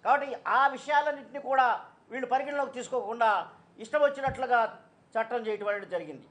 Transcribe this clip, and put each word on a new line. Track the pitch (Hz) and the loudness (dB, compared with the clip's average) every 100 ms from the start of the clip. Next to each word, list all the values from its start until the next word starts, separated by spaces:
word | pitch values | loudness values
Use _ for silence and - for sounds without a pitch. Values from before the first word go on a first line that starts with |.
| 208 | 4
కాబట్టి | 285 285 240 - | 2 2 -6 0
ఆ | 233 269 | 4 4
విషయాలన్నింటినీ | 262 - 294 294 285 220 277 | 0 0 0 2 -4 -10 -12
కూడా | 262 269 247 - - _ _ | 0 4 4 2 -6 _ _
వీళ్ళు | 254 247 | -8 0
పరిగణలోకి | 262 285 285 277 247 | 0 0 -4 -4 -6
తీసుకోకుండా | 233 254 202 233 226 196 151 - _ - | -6 -4 -4 2 2 2 -2 -16 _ -20
ఇష్టం | 220 302 | -4 2
వచ్చినట్లుగా | 285 277 269 262 247 240 220 - _ _ _ | 2 2 -4 -2 2 2 2 -4 _ _ _
చట్టం | 226 220 240 220 | -4 -2 -4 -4
చేయటం | 208 208 | -4 -2
అనేది | 202 190 175 | -4 -4 -6
జరిగింది. | 156 131 107 | -6 -14 -18